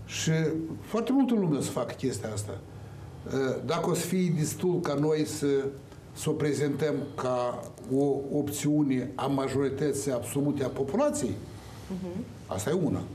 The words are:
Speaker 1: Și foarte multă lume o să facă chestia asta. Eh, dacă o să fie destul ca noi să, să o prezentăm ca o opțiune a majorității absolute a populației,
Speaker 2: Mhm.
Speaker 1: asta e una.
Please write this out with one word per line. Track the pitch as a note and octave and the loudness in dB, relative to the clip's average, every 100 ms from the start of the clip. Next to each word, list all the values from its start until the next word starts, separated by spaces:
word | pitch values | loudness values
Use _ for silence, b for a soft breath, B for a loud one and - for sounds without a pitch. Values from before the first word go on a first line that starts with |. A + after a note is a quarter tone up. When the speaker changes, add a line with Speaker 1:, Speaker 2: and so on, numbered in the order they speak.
Speaker 1:
Și | - - E3 D#3+ D#3 D#3+ - - | -8 -2 2 2 2 0 -4 -8
foarte | - - - | -4 -2 4
multă | C4+ B3+ | 4 6
lume | A3+ F3+ C3+ | 6 4 2
o | |
să | - | 0
facă | - A#2 - | -2 -4 0
chestia | C3 - A2 | -2 -2 -4
asta. | G#2 G#2 G2 - B B B B - - | -4 -6 -8 -10 B B B B -12 -4
Eh, | C3 C3 - A#2+ | 0 0 0 0
dacă | E3+ E3+ | 0 2
o | |
să | D#3+ - | 0 0
fie | F#3 F3+ D3+ | 2 2 2
destul | D#3 - F#3 F3 | 0 0 0 2
ca | E3+ | 0
noi | C#3+ D#3 D#3 D3+ | 2 4 4 2
să, | - C#3+ C#3 C#3 - - - - | 0 2 2 0 -6 -14 -18 -16
să | - D#3 | -6 -2
o | |
prezentăm | D3+ D3+ C3 D3 D3 D3+ C#3 C3+ | 0 0 2 0 2 0 0 -4
ca | - B2+ B2+ B2 A#2+ - - - | -4 0 2 0 -2 -10 -14 -2
o | C3 C#3+ C#3 C#3 | 2 4 2 0
opțiune | D3 B2 - D3+ D3+ C#3 B2+ - | 0 0 0 2 4 4 2 0
a | - C3 | -2 0
majorității | C3+ C3+ C3 C#3 - D3+ - C#3+ | 0 0 2 0 2 0 0 0
absolute | B2 - C#3+ C#3+ C#3+ | -2 0 0 2 2
a | B2+ | -2
populației, | B2+ C3+ G#3+ D4 - A2 - - - - - - | -2 0 2 2 2 -2 -4 -8 -14 -14 -14 -8
Speaker 2:
Mhm. | F#3 F3+ F#3 B3+ - - | -6 -4 -6 -8 -12 -6
Speaker 1:
asta | - - | -4 0
e | |
una. | F3+ C#3+ G2+ - | 2 2 0 -4